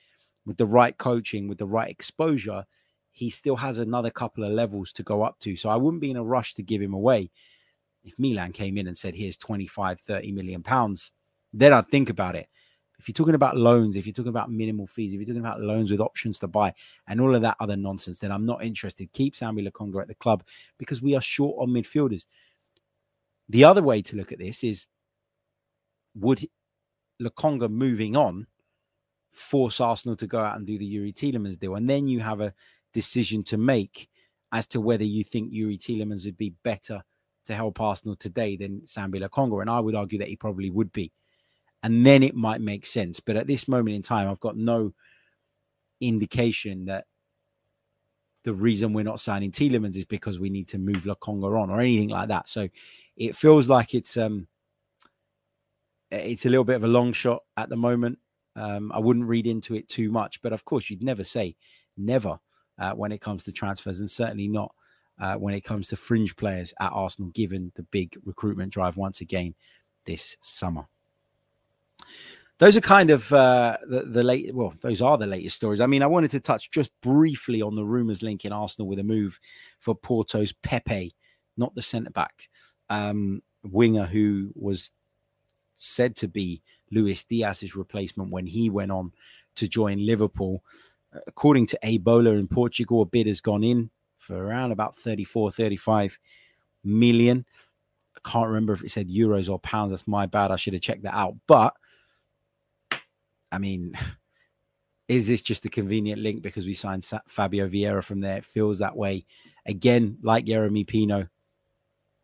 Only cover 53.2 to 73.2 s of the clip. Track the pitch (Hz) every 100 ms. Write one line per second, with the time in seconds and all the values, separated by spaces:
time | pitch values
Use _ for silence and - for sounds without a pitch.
53.2 | 113 - 156 156 127 127 113 123 - 117
54.2 | 110 104 87 _ _ _ _ - - _
55.2 | _ _ _ _ _ _ _ _ - 107
56.2 | 90 117 123 127 117 127 113 120 123 110
57.2 | 123 120 - - 110 117 120 120 120 131
58.2 | _ _ _ - 107 104 107 - 113 120
59.2 | 117 117 113 113 - 110 - - 110 113
60.2 | 104 - 117 110 - 135 - 98 127 107
61.2 | 92 123 92 - _ _ _ - 104 127
62.2 | 101 73 _ _ _ - 92 110 104 107
63.2 | - 98 - - 101 98 - 92 101 -
64.2 | 113 104 101 104 104 _ _ _ _ -
65.2 | 95 104 101 101 - 107 90 98 - 117
66.2 | 101 - 104 92 87 - 92 101 95 -
67.2 | 90 113 101 95 90 - 87 101 90 -
68.2 | 98 - 107 98 95 98 90 87 95 -
69.2 | 87 95 87 - _ _ _ _ - 82
70.2 | - - - - 92 80 - _ _ _
71.2 | _ _ _ _ _ _ _ - - -
72.2 | - - _ - 196 208 - 196 165 143